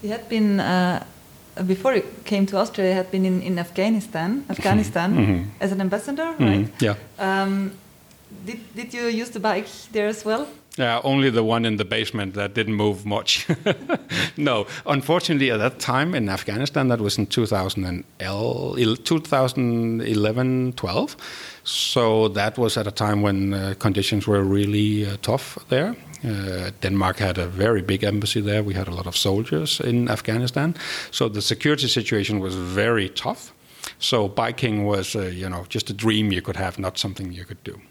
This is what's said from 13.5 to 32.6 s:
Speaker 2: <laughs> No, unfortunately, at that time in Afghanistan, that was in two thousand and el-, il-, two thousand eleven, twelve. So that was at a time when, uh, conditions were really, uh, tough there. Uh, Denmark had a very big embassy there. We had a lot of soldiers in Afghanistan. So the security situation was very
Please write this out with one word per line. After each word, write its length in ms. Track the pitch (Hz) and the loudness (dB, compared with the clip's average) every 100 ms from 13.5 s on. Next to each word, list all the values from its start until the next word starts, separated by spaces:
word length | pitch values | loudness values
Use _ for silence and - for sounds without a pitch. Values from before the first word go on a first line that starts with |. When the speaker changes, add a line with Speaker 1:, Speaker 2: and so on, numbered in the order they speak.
| 165 - 180 277 | -2 0 0 0
Speaker 2:
<laughs> 460 | 330 - 175 - - | -4 -4 -4 -4 0
No, 300 | 147 117 101 - - | 0 2 -2 -6 -2
unfortunately, 640 | 143 127 170 170 151 135 | 0 2 2 2 2 4
at 60 | 113 | 4
that 200 | 117 127 | 0 -2
time 340 | - 127 156 | -2 0 2
in 140 | 170 104 | 0 0
Afghanistan, 600 | 95 - 107 139 - 131 | -2 -4 -4 0 2 2
that 100 | 120 | 2
was 180 | 104 - | 0 0
in 100 | 104 | 0
two 180 | - 110 | 2 2
thousand 400 | 101 95 98 92 | 2 0 -2 -4
and 180 | 87 - - | -4 -8 -10
el-, 560 | 95 98 113 123 - 131 | -6 -4 -2 -2 -4 0
il-, 200 | 117 117 | 2 2
two 240 | - 160 | 0 0
thousand 800 | 160 139 131 127 123 117 117 113 | 2 2 2 2 0 2 0 0
eleven, 720 | 110 107 104 113 127 127 127 | 0 2 2 2 2 2 0
twelve. 420 | 123 104 127 285 - - - - - | -2 -2 0 -2 -4 -14 -14 -14 -12
So 640 | - - - - 117 110 110 | -6 -4 0 2 4 6 4
that 240 | 98 104 113 | 2 -2 2
was 180 | 117 117 | 0 0
at 100 | 104 | -4
a 40 | |
time 300 | 98 107 104 | 0 2 4
when, 320 | 104 98 98 | 2 2 2
uh, 200 | 98 98 95 | 0 -2 0
conditions 480 | 107 101 98 104 98 | 0 2 2 0 4
were 160 | 101 | 4
really, 600 | 98 98 101 104 104 104 101 | 4 2 2 2 2 2 0
uh, 100 | 101 | -4
tough 360 | - 127 - - - | -2 -2 -2 -14 -2
there. 260 | 127 180 240 - - 127 | 0 0 -4 -12 -8 -4
Uh, 460 | 104 98 92 90 101 | -4 -4 -4 -6 -4
Denmark 380 | 95 98 92 92 | 0 2 2 2
had 180 | 101 92 | 0 0
a 100 | 90 | -2
very 340 | 92 104 113 | 0 2 2
big 220 | 92 98 | 2 0
embassy 380 | 104 104 101 117 | 2 0 0 -2
there. 200 | 104 104 | 0 0
We 120 | 104 | 0
had 160 | 95 95 | -2 -4
a 40 | |
lot 140 | 87 90 | -6 -4
of 80 | 87 | -2
soldiers 640 | - 98 117 156 156 - | 0 0 0 -2 0 -2
in 300 | - 120 120 | 0 2 2
Afghanistan. 680 | 107 - 110 123 127 147 170 - - - | -2 -2 -2 0 0 0 -2 -6 -8 -8
So 180 | - 123 | -2 -2
the 120 | 104 | 0
security 460 | 101 110 151 147 131 | -2 0 2 2 2
situation 520 | 123 104 110 98 104 | 0 2 0 2 0
was 140 | 95 | -2
very 520 | 92 | -4